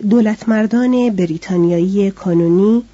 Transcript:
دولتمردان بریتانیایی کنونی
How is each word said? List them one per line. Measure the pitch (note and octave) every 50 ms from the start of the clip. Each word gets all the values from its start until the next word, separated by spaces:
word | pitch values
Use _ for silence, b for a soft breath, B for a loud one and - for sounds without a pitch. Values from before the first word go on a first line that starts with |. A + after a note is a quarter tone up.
| A3 G3+
دولتمردان | A3+ A#3+ G#3+ G#3+ A3 - - A3+ A3 G#3+ A3 G#3 A3+ A#3+ B3+ B3 B3+ B3 B3 A#3+
بریتانیایی | G3+ F#3 F3+ E3 D#3 E3 - - F#3 F3 E3+ E3+ F3 E3+ F3 F#3+ G3 G3+ G3 G3
کنونی | G3 - - F#3 E3+ E3+ E3+ E3+ F3 F#3 G3 G#3+ A3+ A#3+ B3 b